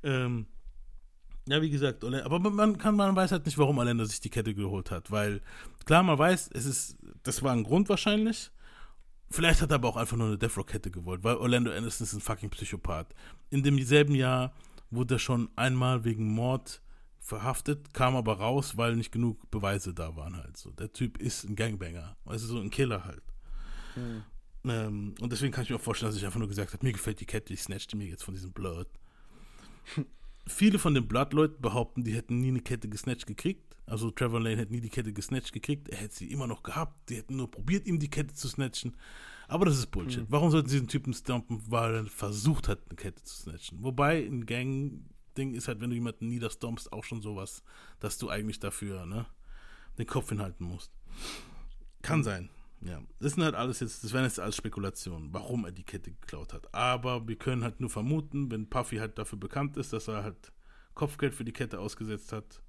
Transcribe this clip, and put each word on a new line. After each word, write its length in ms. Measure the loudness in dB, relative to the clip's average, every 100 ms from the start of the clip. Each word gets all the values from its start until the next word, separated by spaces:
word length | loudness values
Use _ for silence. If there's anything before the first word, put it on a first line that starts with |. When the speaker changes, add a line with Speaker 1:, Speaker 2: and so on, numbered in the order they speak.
Speaker 1:
Ähm, 440 | 0 0 2 0 -4 -10 -12 -12 -14 -14 -18 -20 -12 -12 0
ja, 140 | 2
wie 100 | 4
gesagt, 340 | 4 2 2
Orla-, 200 | -2 0
aber 140 | 2 4
man, 160 | 4
man 240 | 8 6 8
kann, 180 | 6 8
man 180 | 8
weiß 180 | 8 6
halt 140 | 4 2
nicht, 120 | 6
warum 200 | 6 8
Orlando 260 | 6 4
sich 160 | 2 -2
die 100 | -2
Kette 240 | 0 0
geholt 360 | 0 0 0 -2
hat, 200 | -6 -2
weil, 300 | 0 2 0 -6 -14 -16 -14
klar, 180 | 8 8
man 160 | 10 8
weiß, 320 | 6 6 2
es 120 | -4 0
ist, 300 | 0 -2 -8 -18 -8
das 200 | -4 0
war 100 | 2
ein 120 | 2
Grund 240 | 6 4 6
wahrscheinlich. 600 | 4 4 4 2 0 -8 -16 -20 -16 -16 -16 -20 -20 -6
Vielleicht 320 | 2 8 8
hat 80 | 8
er 60 | 4
aber 120 | 4
auch 80 | 2
einfach 200 | 0 2
nur 120 | 2
eine 100 | 2
Death 180 | 0 0
Row 100 | -4
Kette 240 | -4 -4
gewollt, 340 | -6 -4 0
weil 120 | 2 2
Orlando 340 | 4 4 4
Anderson 320 | 0 -4 -4 -4
ist 60 |
ein 80 | -4
fucking 300 | -4 -4 -4
Psychopath. 640 | -6 -6 -4 -2 -2 -4 -12 -18 -18 -2
In 120 | 4
demselben 520 | 6 6 8 8 10
Jahr 400 | 6 6 4 0 -6 -20 -20 -4
wurde 260 | 0 2 2
er 20 |
schon 300 | 4 2 2 0
einmal 480 | 2 4 4 4
wegen 240 | 2 2 2
Mord 500 | 2 2 0 -4 -16 -16 -20 -20 -14
verhaftet, 720 | -8 -4 -2 0 0 -2 -4
kam 220 | 4 4 6
aber 220 | 2 2
raus, 380 | 2 2 0 2
weil 200 | 4 4
nicht 140 | 0
genug 400 | 2 2 0 -4
Beweise 440 | -2 0 0 -2
da 200 | -4 -6
waren 220 | -6 -8 -8
halt 200 | -10 -12
so. 140 | -14
Der 220 | -10 -10
Typ 260 | -2 -4 -2
ist 260 | -4 -4
ein 120 | -6 -2
Gangbanger, 600 | 0 0 -6 -8 -10 -12 -8
also 200 | -6 -4
so 140 | -4
ein 100 | -4
Killer 340 | 0 2 2
halt. 180 | -4 -10 -10 -12 -8 -8 -6 -8 -8
Speaker 2:
Hm. 280 | -8 -6 -8 -10 -14 -14 -8 -2
Speaker 1:
Ähm, 480 | -2 -2 -4 -6 -6
und 120 | -6
deswegen 200 | -2 -2
kann 120 | -2
ich 60 | -2
mir 60 | -4
auch 40 |
vorstellen, 300 | -2 -2 -2
dass 60 | -2
ich 60 | -2
einfach 120 | -2
nur 100 | -2
gesagt 240 | -2 -4
habe, 120 | 0 -2
mir 60 |
gefällt 280 | 0 -4 -4
die 60 | -4
Kette, 260 | -6 -4
ich 100 | -8
snatch 240 | -6 -6 -6
die 100 | -6
mir 100 | -6
jetzt 160 | -8
von 100 | -10
diesem 180 | -8 -10
Blood. 360 | -6 -6 -6 -8 -12 -20 -20 -20 -20 -20 -18 -18 -18 -8 -6
<laughs> 100 | -6 -8 -16 -14 -8
Viele 320 | 6 6 6
von 140 | 4
den 140 | 4 4
Blood-Leuten 540 | 2 2 4 4 4
behaupten, 420 | 0 0 -2 -2
die 100 | 0
hätten 260 | -2 0 0
nie 80 | 2
eine 120 | 0
Kette 280 | -2 -4 -4
gesnatcht 380 | -6 -4 -4 -6
gekriegt. 500 | -4 -2 -2 -10 -18 -8
Also 240 | -4 -2
Trevor 300 | 0 0 2
Lane 160 | 0 0
hätte 140 | -2
nie 80 | -4
die 100 | -4
Kette 220 | -4 -4
gesnatcht 400 | -6 -4 -4 -4
gekriegt, 360 | -8 -4 -4 -4
er 100 | -10
hätte 160 | -10
sie 160 | -10 -6
immer 160 | -4 -4
noch 160 | -6
gehabt, 460 | -6 -4 -4 -8 -10
die 60 | -10
hätten 200 | -6 -6
nur 140 | -6
probiert, 360 | -6 0 0 2
ihm 120 | 0
die 120 | 0
Kette 240 | -2 -4
zu 140 | -4 -6
snatchen. 480 | -2 -2 -2 -8 -10 -16 -16 -16 -18 -4
Aber 160 | 4 6
das 100 | 4
ist 80 | 2
Bullshit. 340 | -4 -2 -4
Speaker 2:
Hm. 40 | 0
Speaker 1:
Warum 200 | 4 6
sollten 180 | 6 6
sie 100 | 2
den 80 | 2
Typen 240 | -2 -2
stumpen, 480 | -4 -2 -2 -2 -6 0
weil 260 | 2 2
er 100 | 0 -2
versucht 600 | -4 -4 2 4 4 2
hat, 120 | 0 -4
eine 80 | -10
Kette 260 | -10 -10
zu 120 | -16 -14
snatchen? 400 | -12 -12 -12 -6
Wobei 420 | -4 2 4 4
ein 220 | 0 -4 -4
Gang-Ding 1080 | -4 -2 -2 -4 -6 -16 -20 -12 -6 -4
ist 140 | -4 -4
halt, 120 | -4
wenn 100 | -2
du 60 | -2
jemanden 320 | -2 -4 -4
niederstompst, 640 | -2 -4 -6 -6 -6 -8
auch 120 | -12
schon 160 | -8 -8
sowas, 420 | -6 -8 -8 -12 -18 -20 -20 -8
dass 160 | -6 -4
du 140 | -4
eigentlich 280 | -2 -4 -4
dafür, 440 | -6 -6 -6 -6
ne, 220 | -6 -6 -6 -12 -16 -16 -16 -18 -14 -8
den 80 | -2
Kopf 240 | -2 -2
hinhalten 360 | -4 -4 -6 -8
musst. 240 | -8 -12 -16 -14 -12 -10 -10 -14 -14 -12 -12 -16 -12
Kann 160 | 0 2
Speaker 2:
Hm. 40 |
Speaker 1:
sein. 260 | 2 -2 -8 -14 -20 -12
Ja, 200 | -10 -10 -12 -4
das 140 | -2
sind 80 | 2
halt 120 | 0
alles 260 | 2 -2 -2
jetzt, 240 | -6 -6
das 80 | -4
wären 120 | 0
jetzt 140 | 0 0
alles 180 | -4 -4
Spekulationen, 760 | -6 -4 -4 -6 -8 -8 -6
warum 320 | -8 -4 -4
er 80 | -4
die 120 | -8
Kette 260 | -10 -10 -10
geklaut 400 | -12 -12 -10 -10
hat. 200 | -12 -8
Aber 520 | -2 0 2 0 -2 -4
wir 100 | -4
können 280 | -2 0
halt 160 | -2 -2
nur 80 | -4
vermuten, 600 | -2 0 0 0 -4 -2
wenn 180 | -4 -4
Puffy 280 | -4 -2 -4
halt 180 | -6 -6
dafür 200 | -8 -6
bekannt 380 | -6 -4 -4 -4
ist, 140 | -4
dass 140 | -4 -4
er 140 | -6
halt 300 | -6 -10 -20 -20 -20 -20 -18
Kopfgeld 400 | -4 -4 0 -2
für 100 | -2
die 80 | -8
Kette 280 | -6 -6 -4
ausgesetzt 520 | -8 -6 -8 -8 -8
hat 300 | -10 -10 -20